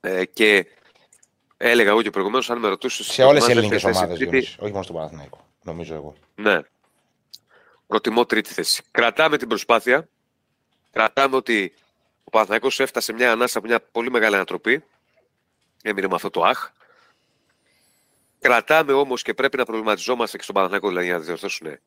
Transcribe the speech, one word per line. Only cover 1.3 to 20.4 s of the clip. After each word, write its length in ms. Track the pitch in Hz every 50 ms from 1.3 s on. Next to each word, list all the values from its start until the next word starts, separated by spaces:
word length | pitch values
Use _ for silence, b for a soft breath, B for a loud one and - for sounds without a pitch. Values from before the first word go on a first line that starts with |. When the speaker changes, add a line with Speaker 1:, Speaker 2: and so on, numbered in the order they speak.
| _ _ _ _ _
Speaker 1:
έλεγα 340 | _ - 117 117 120 113 101
εγώ 120 | 104 113 117
και 80 | 104
προηγουμένως, 400 | 92 98 95 98 110 131 123 -
αν 80 | 120 120
με 100 | 113 104
ρωτούσες, 380 | 95 - - 131 - - 104
Speaker 2:
Σε 160 | - - - 131
όλες 200 | 131 143 147 131
τις 80 | 120 123
Speaker 1:
προτιμάς 40 |
Speaker 2:
ελληνικές 260 | 117 110 104 104 - 92
Speaker 1:
δεύτερη 120 | 101 -
θέση, 100 | 92 90
Speaker 2:
ομάδες, 140 | 85 87 85
Speaker 1:
τρίτη; 120 | - -
Speaker 2:
Διονύση, 260 | - 131 120 - - -
όχι 100 | - 104 101
μόνο 100 | 98 92
στον 140 | - 87
Παναθηναϊκό, 500 | 82 78 80 80 78 71 67 - _ _ _ _ _ _
νομίζω 320 | 92 80 85 85 82 80
εγώ. 200 | 78 71 76 73 _ _ _ _
Speaker 1:
Ναι. 260 | - 104 107 101 82 - _ _ _ _ _ _ _ _ _ _ _ _ _ - - _ b b b b b b b b
Προτιμώ 400 | _ 104 107 - 120 107 117 120
τρίτη 260 | - - 110 107 - -
θέση. 300 | - - - - - - _
Κρατάμε 460 | _ - 120 117 113 - 156 160 151
την 120 | 143 127 117
προσπάθεια. 600 | 113 101 - _ 117 113 - 123 123 143 170 _ _ _ _ _ _ _ _ _ _ _ _ _ _ _ _ _
Κρατάμε 460 | _ 110 110 107 _ - 139 139 135
ότι 380 | 135 117 - 117 107 98 90 _ _ _ _ _ _ _ _ _ _ _
ο 60 | -
Παναθηναϊκός 500 | - 110 107 95 104 113 110 131 - -
έφτασε 320 | 135 131 - 120 - - 110
μια 200 | 113 123 123 113
ανάσα 260 | 113 123 120 - 113
από 80 | 98
μια 140 | 110 120 113 _ _ _
πολύ 180 | 117 117 123
μεγάλη 240 | 127 120 110 110 104
ανατροπή. 500 | 98 92 - 90 87 _ 110 120 151 _ _ _ _ _ _ _ _ _ _ _ _ _ _ _ _ _ _ _ _ _
Έμεινε 240 | 110 104 98 95 95
με 60 | 92
αυτό 160 | 87 - 98
το 120 | - - 85
αχ. 280 | 95 127 - - - _ b b b b b b b b b b _ _ _ _ _ _ _ _ _ _ _ _ _ _ _ _ _ _ _ _ _ _ _
Κρατάμε 520 | - 135 123 117 117 - 151 160 160 139 139
όμως 300 | 135 143 135 127 120 -
και 120 | - 113
πρέπει 220 | - 127 139 -
να 80 | 131 123
προβληματιζόμαστε 720 | 110 113 110 110 110 107 92 - - 127 123 117 104 -
και 60 | 98